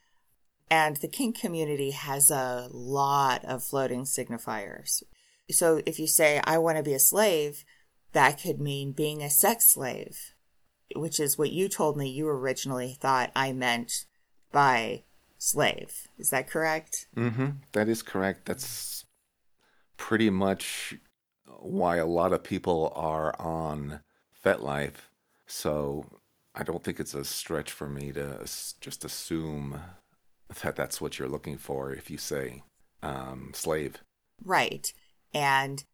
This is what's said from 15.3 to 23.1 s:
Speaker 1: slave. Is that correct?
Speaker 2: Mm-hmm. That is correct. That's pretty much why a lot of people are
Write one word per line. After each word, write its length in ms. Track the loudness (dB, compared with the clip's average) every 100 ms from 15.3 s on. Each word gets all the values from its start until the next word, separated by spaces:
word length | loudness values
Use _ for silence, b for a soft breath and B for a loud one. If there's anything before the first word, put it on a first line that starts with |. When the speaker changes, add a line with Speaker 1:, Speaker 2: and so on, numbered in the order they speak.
| -6
Speaker 1:
slave. 680 | -2 2 2 2 -6 -12 -14 -6
Is 120 | -2
that 200 | 0 0
correct? 560 | 0 0 0 -4 -10 -8 -2
Speaker 2:
Mm-hmm. 340 | -2 0 -2 -4 -2
That 160 | 2 2
is 140 | 0
correct. 420 | -2 0 0 0
That's 640 | -4 -6 -6 -8 -8 -10 -12 _ _ _ _ _ _ _ _ -14
pretty 320 | 0 4 6
much 640 | 6 4 2 -2 -8 -10 -12 _ _ _ _ -20 -14
why 360 | -4 0 2 4
a 100 | 4
lot 260 | 4 4
of 120 | 2
people 480 | 0 -2 2 2 2
are 400 | 0 -2